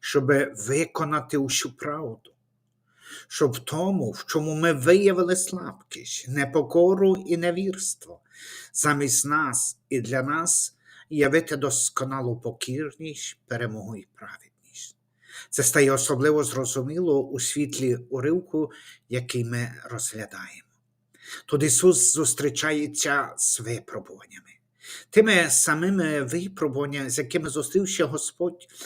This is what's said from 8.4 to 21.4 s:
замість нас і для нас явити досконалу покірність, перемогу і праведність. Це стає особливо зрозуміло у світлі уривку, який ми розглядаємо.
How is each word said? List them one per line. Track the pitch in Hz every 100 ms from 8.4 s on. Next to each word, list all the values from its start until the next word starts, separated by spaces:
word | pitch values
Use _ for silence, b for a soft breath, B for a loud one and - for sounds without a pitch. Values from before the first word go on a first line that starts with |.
| B B B
замість | - 151 143 139 - 143
нас | 151 147 120 - - _
і | 135
для | 113 131
нас | 135 156 170 - - B B B B
явити | 156 139 160 165 147
досконалу | 135 - - - 131 135 123 117
покірність, | 120 120 - 131 151 - 160 143 - - _
перемогу | 117 117 107 101 107
і | -
праведність. | _ - - _ _ _ - - - _ B B B B
Це | -
стає | 127 151 135
особливо | 135 131 127 147 151
зрозуміло | 127 127 123 135 131 160 175 139 131
у | 127
світлі | - 147 143 123 131 120
уривку, | - 131 143 175 180 156 147 B B B _
який | 127 123 127
ми | 117 120 120 -
розглядаємо. | - 120 - 110 101 - 92 - - _ _ _ _ B B B